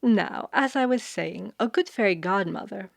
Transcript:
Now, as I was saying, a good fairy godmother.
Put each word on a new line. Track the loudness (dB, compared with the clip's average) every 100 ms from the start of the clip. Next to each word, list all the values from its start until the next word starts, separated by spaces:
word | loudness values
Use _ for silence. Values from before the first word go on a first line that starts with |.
Now, | 4 4 2 -4 -2
as | 0 2
I | 2 2
was | 0
saying, | -2 -6 -6 -6 -12 -4
a | 0
good | 0 0
fairy | 2 2
godmother. | 2 0 0 0 -4 -8 -10 -12